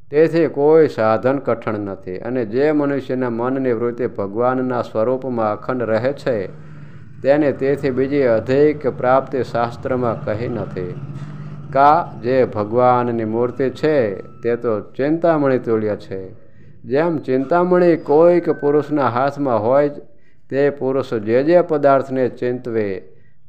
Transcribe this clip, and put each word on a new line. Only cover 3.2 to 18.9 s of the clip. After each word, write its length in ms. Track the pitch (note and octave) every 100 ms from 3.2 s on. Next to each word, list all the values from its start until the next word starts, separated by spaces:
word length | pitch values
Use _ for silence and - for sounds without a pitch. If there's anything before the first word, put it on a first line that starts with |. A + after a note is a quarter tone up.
| B2+
મનની 440 | A2+ B2 C3+ C3
વૃત્તિ 340 | A2+ A#2+ A#2+ A#2+
ભગવાનના 720 | - G2 G#2 B2 C3 B2+ B2
સ્વરૂપમાં 720 | A2+ A2 A2+ C3 C3 A#2+ A2
અખંડ 320 | G#2 - C3
રહે 300 | A2 A2 B2+
છે, 580 | C#3+ C#3+ A2+ F2+ - - - - - - -
તેને 300 | B2+ D3 D3
તેથી 380 | A#2+ C3+ C#3 C#3+
બીજી 320 | B2 C3+ C#3+
અધિક 640 | B2+ A2 G#2+ C3+ D3+ D3+ B2+
પ્રાપ્તિ 560 | - B2 C3+ C3+ C3+
શાસ્ત્રમાં 840 | A2+ A#2 A#2 A#2+ C3 B2+ A#2+ G#2 -
કહી 220 | G#2+ B2+
નથી. 520 | A2+ F#2+ F#2+ F2+ - - - - - - - -
કા 400 | C3+ C#3+ D#3+ - G#2+
જે 240 | A2+ C3 A#2+
ભગવાનની 800 | G#2+ G#2 A#2+ B2 B2 A#2+ A#2 A2
મૂર્તિ 440 | A2+ B2 A#2+ C3
છે, 460 | B2+ D#3 D3+ A2 F#2
તે 400 | - - A#2 A#2
તો 260 | A#2+ G#2+
ચિંતામણી 800 | F#2+ - C#3 E3 E3+ D#3 C#3 B2+
તુલ્ય 360 | - A2 G#2+ G2
છે. 340 | - F#2+ F#2 A2 - - - -
જેમ 340 | A#2 C3+ E3+ D3+
ચિંતામણી 800 | B2+ C3 C3+ F3 F3+ F3+ F3 D#3+
કોઈક 520 | - D3 E3+ F3 E3
પુરુષના 580 | C#3 C#3+ D3 C#3+